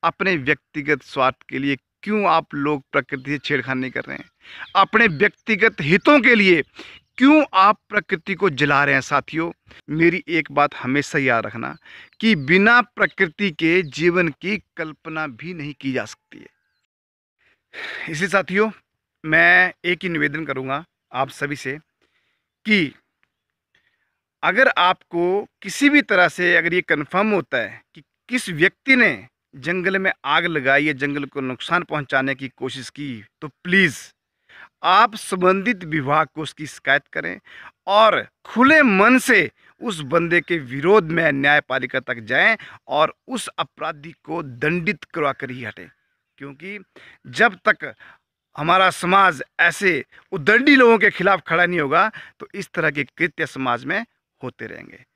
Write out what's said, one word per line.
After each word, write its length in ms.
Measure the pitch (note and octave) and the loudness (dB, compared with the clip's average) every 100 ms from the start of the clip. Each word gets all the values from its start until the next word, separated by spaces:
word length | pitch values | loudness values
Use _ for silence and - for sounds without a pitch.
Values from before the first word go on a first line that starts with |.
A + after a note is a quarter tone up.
अपने 340 | E3 - G3 F3 | -4 -2 -2 -2
व्यक्तिगत 640 | B2+ D3 _ D3+ C#3+ C#3+ | -2 -4 _ -10 -4 -4
स्वार्थ 320 | - C#3+ C3 B2+ - | -4 -2 -2 -2 -12
के 100 | C3 | -6
लिए 180 | C#3 C3+ _ _ | -4 -6 _ _
क्यों 240 | - G#3+ G3 | -6 -2 0
आप 260 | E3 D#3+ | 0 -2
लोग 280 | C#3+ C#3+ D3 _ | -6 -4 -4 _
प्रकृति 380 | D3 B2+ C#3 C3 | -6 -4 -12 -8
से 80 | C#3+ | -10
छेड़खानी 520 | - C#3+ B2 C3 B2+ | -4 -4 -4 -6 -6
कर 140 | B2 | -8
रहे 120 | A#2+ C#3 | -10 -14
हैं? 120 | - _ - - - F#3+ | -16 _ -20 -20 -6 0
अपने 300 | G3 A3 A3+ | 2 2 2
व्यक्तिगत 720 | D3 G3+ _ - G#3+ A3 A3 | 2 -2 _ -6 0 0 0
हितों 380 | C#3+ F#3+ - D4 | 0 2 6 4
के 140 | A#3 | 6
लिए 280 | A#3 F#3+ E3+ - - - - _ - | 4 4 4 0 -12 -20 -20 _ 2
क्यों 260 | C4 D4+ C#4+ | 6 6 4
आप 240 | F#3+ F#3+ G#3+ _ | 4 4 2 _
प्रकृति 460 | G#3 - F3+ - | -6 -4 -6 -4
को 140 | F3 F#3+ | -2 -2
जला 320 | C3 D3 C#3+ | 0 2 2
रहे 100 | C#3+ | 2
हैं? 60 | C#3 | 0
साथियों, 500 | - C#3+ - D#3 E3+ - _ - - | 0 -4 -4 -8 -8 -10 _ -20 -10
मेरी 320 | D#3 E3 F3+ - | 0 0 0 -4
एक 200 | E3 D3 | -6 -4
बात 220 | C#3+ C#3+ | 0 0
हमेशा 440 | - B2 C#3 C#3 D#3 | 0 -4 -4 -2 -2
याद 280 | C3 A#2 G#2+ | 0 0 -2
रखना 280 | - - - _ - - _ | -10 -12 -14 _ -20 -20 _
कि 140 | A3 G3 | 0 0
बिना 440 | C3 F3+ G#3 A#3+ A#3 | 2 2 4 4 2
प्रकृति 640 | - F#3+ - F#3 - G3+ | -4 -4 -2 -4 -2 -6
के 280 | D3+ E3 F3 | -2 0 0
जीवन 440 | D#3+ C3 E3+ F3 E3+ | -2 -2 0 2 -2
की 260 | C#3 E3+ G#3 _ - | -4 -8 -8 _ -12
कल्पना 500 | D#3+ D3+ D#3+ D#3+ D#3 | -12 -12 -14 -10 -10
भी 260 | A2+ D#3 | -12 -16
नहीं 180 | F3 D3 | -12 -12
की 180 | C#3+ C3+ | -10 -6
जा 120 | B2+ | -6
सकती 340 | G#2+ - _ - | -8 -14 _ -20
है। 80 | - _ _ _ _ _ _ _ _ _ _ _ _ - - - - | -20 _ _ _ _ _ _ _ _ _ _ _ _ -16 -14 -12 -10
इसलिए 200 | D#3 F#3 | -6 -2
साथियों, 420 | G3 - F#3+ G#3+ - _ _ _ _ | -2 -2 -2 -2 -4 _ _ _ _
मैं 480 | D#3 D#3+ E3+ F3+ F3+ - | 0 4 6 6 4 -2
एक 180 | F3 F3 | -4 -4
ही 60 | F#3 | -4
निवेदन 360 | E3 D3 C#3+ | -2 -2 -4
करूँगा 400 | D3+ C3 C3 C#3 E3+ _ _ | -8 -8 -6 -8 -8 _ _
आप 180 | B2+ C3+ | -6 -6
सभी 260 | - C#3+ C#3+ | -6 -8 -8
से 200 | C3 D3 _ _ _ _ _ _ _ _ - | -10 -12 _ _ _ _ _ _ _ _ -2
कि 260 | G#3 D3 - _ _ _ _ _ _ _ _ _ _ _ _ _ _ | 0 0 -6 _ _ _ _ _ _ _ _ _ _ _ _ _ _
अगर 260 | D#3 F#3+ C4 | -2 2 2
आपको 760 | - F3+ F#3 _ E3+ F3 G3 A#3+ _ | 4 0 0 _ -4 -2 -2 -6 _
किसी 260 | G3 - C#4+ | -14 0 4
भी 140 | D4 | 4
तरह 260 | - G3 F3 | 2 2 2
से 260 | - F3+ F3 | 2 2 2
अगर 180 | E3 | 2
ये 60 | F3+ | -2
कन्फर्म 480 | - D3+ C#3+ F3+ G#3+ | 0 -2 0 -2 0
होता 280 | G3+ C#3 C3 | 0 -2 -4
है 220 | G2+ A2 _ | -4 -10 _
कि 80 | - _ _ _ | -20 _ _ _
किस 200 | B3 - | -8 -6
व्यक्ति 460 | D#3+ F#3 _ - C4 | 0 0 _ 2 4
ने 320 | A3 A#2 B2 _ _ C#3+ | 4 0 -10 _ _ -12
जंगल 400 | C3+ F#3 F3+ F#3+ | -6 -4 -2 -2
में 140 | F#3+ - C3+ | -2 -4 0
आग 200 | D#3 F3 | 0 0
लगाई 380 | D#3 C3 C#3 | -2 2 2
या 80 | D3+ | 2
जंगल 300 | C#3 C#3+ C#3+ C#3 | -4 -4 -6 -8
को 140 | C#3+ | -8
नुकसान 400 | C3 B2 - F3 | -8 -8 -4 -4
पहुंचाने 500 | E3 D3+ C3+ C3+ C3+ | -2 -8 -2 -2 -2
की 140 | C3 C3+ | -6 -10
कोशिश 400 | _ B2+ B2 A#2+ | _ -10 -10 -14
की, 340 | - D3 A2+ G#2 _ | -14 -12 -12 -16 _
तो 80 | D#3 | -18
प्लीज़ 480 | _ F3+ F#3+ F3+ A#2+ - _ _ _ _ - - _ | _ 0 2 2 -2 -18 _ _ _ _ -20 -20 _
आप 300 | E3 F#3+ A#3 G#3+ | 2 4 4 0
संबंधित 680 | - F#3+ F3+ F#3+ F#3+ G3+ | -8 0 2 2 -2 -4
विभाग 420 | E3+ D#3 C3+ D3+ D3+ | -4 -4 0 0 -2
को 160 | - | -6
उसकी 240 | D3+ - D3+ | -12 -12 -16
शिकायत 360 | - - C#3 _ | -10 0 0 _
करें 260 | D#3 D#3+ F#3 _ - - _ - | -10 -10 -12 _ -20 -20 _ 0
और 380 | G3+ A3 D#3+ A2 _ | 4 4 2 -4 _
खुले 360 | - A3 C4 D#4 | -8 2 4 6
मन 360 | C4+ F#3+ G#3+ B3+ | 4 4 4 4
से 320 | - A3 C#3+ _ _ _ | 4 2 2 _ _ _
उस 200 | A#3 F3 | -10 -10
बंदे 380 | C#3 E3 E3+ F3 | -2 -2 0 -2
के 180 | E3+ E3+ | -2 -8
विरोध 460 | C3 C3+ D#3 G#3+ E3 | -6 -4 2 2 2
में 240 | E3+ E3 | -2 0
न्यायपालिका 680 | C#3 C#3+ D3 - C3 B2+ C3 | 0 2 2 0 -6 -4 -6
तक 160 | B2 A#2+ | -6 -10
जाएं 340 | G#2+ C3 G3 A3 - - - | -2 2 2 0 -6 -20 -4
और 260 | C#3 D#3 - - | 0 0 -2 -12
उस 180 | B3 - | -10 -10
अपराधी 600 | - D#3+ _ D3+ D#3 D3+ - | -8 -10 _ -12 -12 -18 -20
को 180 | - E3 | -12 -10
दंडित 640 | D3 A#2+ D3+ F3 E3 G3+ | -10 -6 -2 -2 -4 -6
करवा 280 | - E3 D3 | -10 -6 -4
कर 180 | C3+ C3 | -4 -10
ही 140 | B2+ | -12
हटें। 240 | A2+ - F2 _ _ _ _ _ | -14 -14 -20 _ _ _ _ _
क्योंकि 400 | C#3 C#3 F3+ G3+ F#3+ _ - _ - | -20 -18 -16 -18 -20 _ -20 _ -16
जब 280 | B2 A3+ F#3+ | 0 0 0
तक 300 | - G#3 C#3+ - - _ _ _ _ - | -2 -2 -6 -16 -20 _ _ _ _ -6
हमारा 340 | D3+ F#3 F#3 | 0 4 2
समाज 500 | - F3 G3 F#3+ C#3 - - | 0 0 4 4 2 -12 -2
ऐसे 440 | E3+ D#3+ G3 D3+ - - _ | -2 2 -2 -2 -6 -20 _
उद्दंडी 440 | F#3+ C#3 A3+ C#4 C#4 | -4 2 4 6 6
लोगों 220 | A#3+ A3+ | 6 6
के 120 | G#3 | 2
खिलाफ 320 | - F3+ F#3+ - | 0 0 0 -2
खड़ा 180 | E3+ | -2
नहीं 160 | F3 F3 | 0 0
होगा, 300 | C#3+ D#3+ G#3+ - - _ | 0 2 0 -4 -20 _
तो 80 | - | -16
इस 160 | G3+ F#3 | -14 -10
तरह 200 | - D#3 | -4 -4
के 140 | D3 C3+ | -4 -8
कृत्य 400 | - E3 - C#3+ | -4 -6 -4 -8
समाज 380 | C3+ C3 A#2+ | -6 -4 -4
में 200 | C3 F#3+ A#3 _ _ _ | -4 -8 -8 _ _ _
होते 260 | B2+ _ G#2+ | -16 _ -16
रहेंगे। 380 | D#2+ D#2+ - _ | -16 -20 -20 _